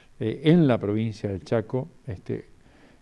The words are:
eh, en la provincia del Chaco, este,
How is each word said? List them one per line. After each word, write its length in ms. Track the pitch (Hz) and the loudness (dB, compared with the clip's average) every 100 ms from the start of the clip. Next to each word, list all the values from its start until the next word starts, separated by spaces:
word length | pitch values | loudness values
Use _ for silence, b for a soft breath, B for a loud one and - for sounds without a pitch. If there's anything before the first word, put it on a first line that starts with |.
| b - | b -8
eh, 220 | 110 - | -6 0
en 240 | 151 175 147 | 4 6 6
la 100 | 110 | 2
provincia 520 | 104 107 113 104 104 | 0 -2 -2 -4 -6
del 140 | 98 | -6
Chaco, 460 | - 117 104 127 160 - - | -2 -2 -2 -6 -6 -12 -12
este, 440 | 95 - 110 - - b b b b | -12 -8 -10 -10 -20 b b b b